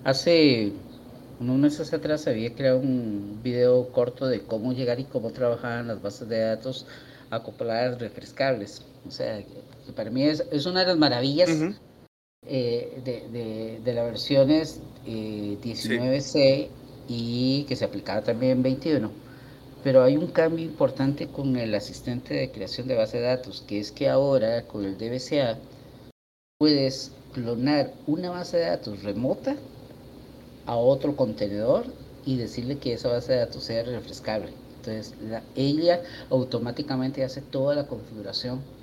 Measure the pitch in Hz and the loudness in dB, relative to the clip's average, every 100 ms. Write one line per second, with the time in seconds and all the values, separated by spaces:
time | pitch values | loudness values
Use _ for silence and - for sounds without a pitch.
0 | 131 135 170 165 151 120 104 101 - - | 0 2 6 8 8 6 2 -4 -12 -18
1 | - - - - 123 131 147 143 - 156 | -20 -20 -16 -6 0 4 4 2 -4 -2
2 | 151 151 151 110 117 117 135 127 135 127 | 0 -2 0 -2 -2 0 4 4 2 0
3 | 113 101 101 107 123 123 123 127 123 - | -2 -6 -6 -6 -2 4 6 6 4 0
4 | 123 - 131 110 - 110 123 127 123 120 | 0 0 -2 -2 -2 -4 -2 -2 0 -2
5 | 135 127 110 127 123 117 120 120 117 101 | -2 -4 -4 -2 0 0 -4 -6 -6 -6
6 | 101 - 113 113 110 110 131 131 - - | -8 -8 -4 0 0 -2 -6 -10 -12 -18
7 | - - - 113 110 - 120 113 127 120 | -20 -20 -8 -8 -8 -6 -2 0 0 -2
8 | 110 - - - 135 120 101 - - - | -8 -10 -10 -2 0 0 -4 -12 -20 -20
9 | - - 120 107 98 - - - - - | -14 -6 -6 -6 -10 -18 -20 -20 -14 -8
10 | 110 123 147 156 - 147 175 185 185 170 | -4 2 2 2 -2 -2 0 0 2 4
11 | 147 120 135 143 175 160 165 208 - - | 4 4 2 4 4 4 0 -4 -14 -20
12 | - _ _ _ - 135 120 117 - 131 | -20 _ _ _ -6 -2 0 -2 -4 -8
13 | 123 117 110 120 113 110 113 113 117 117 | -8 -8 -8 -8 -6 -6 -8 -6 2 2
14 | 117 110 - 139 135 156 151 - - - | 2 0 4 8 8 6 2 -8 -14 -14
15 | - 110 107 107 104 101 117 110 113 120 | -10 -6 -6 -6 -6 -6 -6 -4 -2 0
16 | 127 143 - 151 135 135 - - - - | 2 0 0 4 6 4 0 -10 -20 -14
17 | - 117 117 120 127 139 139 117 113 101 | -8 -4 -2 0 2 2 0 -2 -4 -4
18 | 92 104 117 113 131 127 131 - 165 143 | -4 -2 0 2 4 4 2 2 0 0
19 | 107 - - - - - - - 139 131 | 0 -8 -18 -20 -20 -20 -20 -4 6 8
20 | 127 147 170 - 160 165 165 - 135 - | 8 6 2 4 4 2 -4 2 2 2
21 | 135 143 170 - 139 127 113 104 - - | 0 0 -4 -4 0 0 0 -2 -4 -10
22 | - 123 - 147 131 - 92 - 127 120 | -6 -6 -4 -4 -4 -6 -8 -6 -2 0
23 | 110 120 120 127 113 - - 104 104 - | 0 0 0 0 -4 -14 -6 -6 -4 0
24 | 135 131 139 135 110 117 - 104 98 95 | 2 4 4 4 2 0 -4 -6 -4 -4
25 | 113 127 - 147 123 110 - - - - | -6 -6 -2 0 0 -2 -10 -20 -20 -20
26 | - - _ _ _ - 151 143 135 - | -20 -20 _ _ _ 2 4 4 2 -2
27 | - - - 127 117 117 135 151 131 - | -10 -16 -12 -6 -4 0 2 2 0 -4
28 | - 165 180 175 175 170 170 180 - 101 | -2 -2 -2 -6 -2 0 2 -2 -4 -8
29 | 101 101 135 - 269 294 - - - - | -6 -2 0 0 -2 -4 -8 -18 -20 -20
30 | - - - - - - - 120 123 139 | -20 -20 -20 -20 -20 -14 -4 2 4 4
31 | 147 143 117 - 104 104 113 185 175 - | 2 0 0 -2 -4 -2 2 2 0 -12
32 | - - 135 131 110 - 120 143 131 113 | -18 -10 -4 -4 -4 -6 -6 -4 -4 -2
33 | 127 120 123 127 117 - - 113 123 117 | -2 -2 0 0 0 -4 -4 -4 -4 -6
34 | - - - 110 90 - - - - 110 | -10 -10 -4 -4 -6 -12 -20 -14 -8 -8
35 | 104 - 110 113 - - 139 151 170 175 | -10 -12 -8 -10 -6 -2 0 2 4 2
36 | - - - 131 123 156 120 120 143 131 | 0 -12 -2 0 0 -2 -4 -4 -4 -2
37 | 131 135 131 139 - 139 139 147 143 113 | -2 -2 -4 -6 -6 -2 0 0 -4 -8
38 | 101 110 98 - 123 127 - - | -12 -12 -8 -6 -6 -8 -10 -16